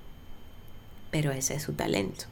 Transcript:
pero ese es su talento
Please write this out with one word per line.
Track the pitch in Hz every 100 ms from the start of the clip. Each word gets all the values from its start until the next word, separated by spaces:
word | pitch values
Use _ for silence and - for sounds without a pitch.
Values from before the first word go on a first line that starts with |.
| - - - - - - - - - - -
pero | 156 147
ese | 135 131
es | 143
su | 151
talento | 151 - - 190 - -